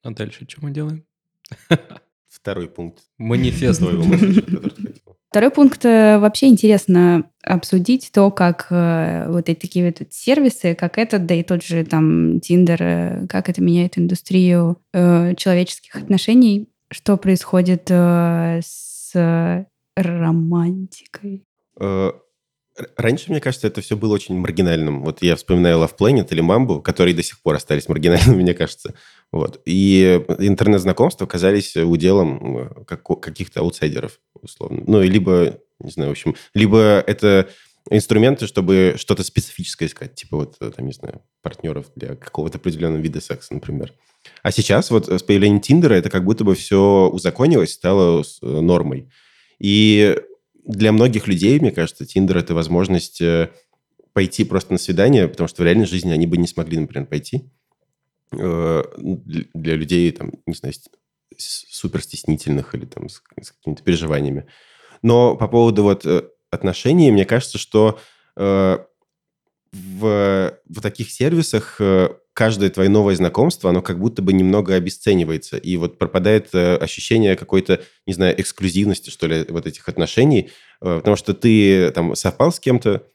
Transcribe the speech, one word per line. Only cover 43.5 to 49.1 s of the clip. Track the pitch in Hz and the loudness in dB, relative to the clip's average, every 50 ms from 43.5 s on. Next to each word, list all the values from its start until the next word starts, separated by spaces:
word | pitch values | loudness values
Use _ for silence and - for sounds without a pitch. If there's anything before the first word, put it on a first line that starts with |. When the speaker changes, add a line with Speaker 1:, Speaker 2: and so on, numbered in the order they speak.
| - | -14
Speaker 2:
например. | 95 - - - 135 - - _ _ _ _ _ _ _ - _ - _ | -12 -10 -10 -10 -10 -10 -12 _ _ _ _ _ _ _ -20 _ -6 _
А | - | -4
сейчас | 95 - 110 - 98 123 185 - | -2 -2 0 2 2 0 2 2
вот, | 117 110 - - | 0 0 0 0
э, | 90 90 | -4 -4
с | - | 0
появлением | - 101 98 98 104 101 101 | 2 2 4 4 4 4 2
Тиндера | 101 - 135 170 170 147 113 | 2 2 2 4 4 4 4
это | 92 85 - | 2 0 0
как | - 95 90 | -4 -2 0
будто | 92 110 - 113 | 0 -2 0 2
бы | 98 95 | 0 0
всё | 87 - - 104 98 98 101 101 95 95 92 - | 0 -2 0 2 4 4 4 6 4 4 4 2
узаконилось, | 92 - 175 - - 127 156 170 123 85 - - | 0 -4 -4 -2 0 0 2 4 2 2 0 -4
стало | - - 90 95 101 92 85 85 78 73 | -4 -2 0 2 2 4 2 2 0 -2
с-, | - - - - | -6 -12 -14 -10
э, | 60 67 76 | -6 -4 -2
нормой. | 80 87 90 85 87 78 67 67 - _ | 0 2 2 2 0 -2 -8 -10 -12 _